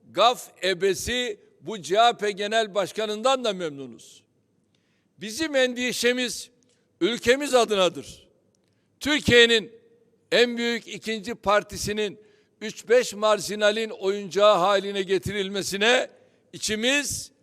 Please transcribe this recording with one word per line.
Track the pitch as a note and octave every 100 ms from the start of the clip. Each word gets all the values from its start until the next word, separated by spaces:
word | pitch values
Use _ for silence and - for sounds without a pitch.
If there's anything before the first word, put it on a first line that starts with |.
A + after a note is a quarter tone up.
| _
gaf | A#2 A3+ A3+ - _
ebesi | F3+ F3+ G3 D#3+ - B3 B3 - _ _
bu | D3 A3
C | D3 G3+
H | A#3 -
P | G#3
Genel | G3 G#3 A3+ A3
Başkanı'ndan | F#3+ F3 - G#3+ G#3+ B3 C4+
da | A#3
memnunuz. | F#3 E3+ C#3 C3 A2+ - - _ _ _ _ _ _ _ _ _ _
Bizim | G#3 A3 D#4+
endişemiz | C#4 B3+ A#3+ B3 - A#3+ B3 B3 - - _ _ _ _ _
ülkemiz | F3 A#3 A#3 C4+ C#4+
adınadır. | B3 G#3+ G3+ F3+ C#3 A#2 - _ _ _ _ _ _ _ _
Türkiye'nin | C4+ D4 - A#3+ A#3 A3+ F3 - _ _ _ _ _
en | F#3 A#3+ A#3
büyük | A#3 A#3 -
ikinci | G#3 G#3+ A3 F3+
partisinin | A#3 G3 G#3 - F#3+ - G#3+ G#3 D3 _ _ _ _
üç | G#3+ - -
beş | B3 A#3
marjinalin | G3+ G#3+ G#3 D3 G#3 G#3 G#3+ A3
oyuncağı | F#3 F#3+ G3+ G3 D#3+ G#3 G3
haline | F#3 G3+ G3 G3+
getirilmesine | F#3+ F#3+ G3 G3+ F#3+ G3+ D3 G3 A3 B3+ - _ _ _ _
içimiz | E3+ - G#3+ A#3+ C#4+ C4+ - - _